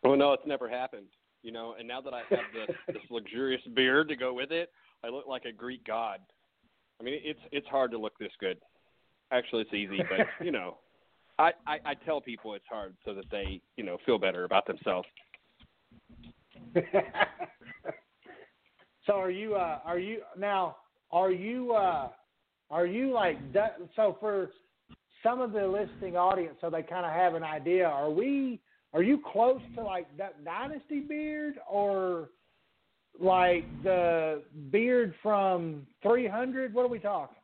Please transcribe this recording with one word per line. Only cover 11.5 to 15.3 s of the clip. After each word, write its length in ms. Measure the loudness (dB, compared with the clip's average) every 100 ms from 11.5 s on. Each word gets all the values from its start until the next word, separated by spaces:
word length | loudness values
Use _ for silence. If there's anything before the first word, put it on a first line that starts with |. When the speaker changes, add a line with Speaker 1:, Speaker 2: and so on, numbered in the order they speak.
| 2 -6
Speaker 1:
I, 120 | -6
I 100 | -4 -8 -4
tell 140 | -4
people 340 | -4 -12 -10
it's 100 | -12 _
hard 240 | -10 -10 -10
so 100 | -10
that 140 | -10 -8
they, 280 | -6 -6 -8 _ -10
you 60 |
know, 160 | -8 -6 2
feel 120 | 2
better 260 | 2 0
about 200 | 2 2 2
themselves. 400 | -4 -2 -2 -4 -16 _